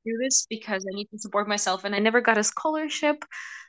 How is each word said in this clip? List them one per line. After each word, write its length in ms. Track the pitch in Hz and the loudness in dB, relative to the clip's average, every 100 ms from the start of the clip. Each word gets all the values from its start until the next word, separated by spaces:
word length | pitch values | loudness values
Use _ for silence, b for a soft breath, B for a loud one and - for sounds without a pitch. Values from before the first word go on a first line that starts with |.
| 226 | -6
do 120 | 226 | -4
this 240 | 262 - - | 0 0 0
because 340 | 220 220 190 | -6 -4 -4
I 120 | 190 202 | -4 -8
need 120 | 208 | -8
to 120 | 214 | -12
support 280 | 202 202 208 | -4 -2 0
myself, 360 | 202 196 190 | 0 0 -2
and 100 | 202 | -2
I 60 | 202 | 2
never 220 | 220 240 | 4 6
got 160 | 226 220 | 4 4
a 60 | |
scholarship, 800 | 208 - 311 311 311 - 302 302 - B B B | 2 0 0 0 -2 0 0 0 -6 B B B